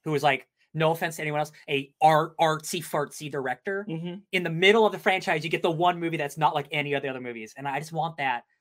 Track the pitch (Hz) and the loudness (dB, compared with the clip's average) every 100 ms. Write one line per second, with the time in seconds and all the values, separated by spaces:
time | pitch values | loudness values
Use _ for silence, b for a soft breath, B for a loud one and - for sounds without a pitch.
0 | 160 151 147 135 - _ _ 156 160 165 | -4 0 2 0 -4 _ _ 0 0 2
1 | 170 160 156 151 151 B B 139 139 _ | -4 -6 -4 -2 -4 B B -4 -4 _
2 | 156 156 160 - 165 156 156 180 156 165 | 6 6 2 2 2 2 -4 -8 -4 -4
3 | 143 - 151 143 131 127 - 196 208 160 | -4 -6 -8 -6 -4 -6 -6 -6 -6 -6
4 | 175 180 - 185 170 165 190 226 214 180 | -6 -10 -4 -4 -2 4 6 6 4 2
5 | 220 190 190 165 160 160 185 156 175 175 | 0 0 0 -2 0 -2 0 2 2 2
6 | 165 165 143 151 151 156 143 151 143 139 | -2 -2 -4 0 2 2 -2 -4 -2 -2
7 | 135 131 123 117 110 - 139 139 160 160 | -2 -6 -8 -10 -12 -10 -6 -6 -6 -6
8 | 160 160 139 120 - _ | -6 -4 -4 -4 -6 _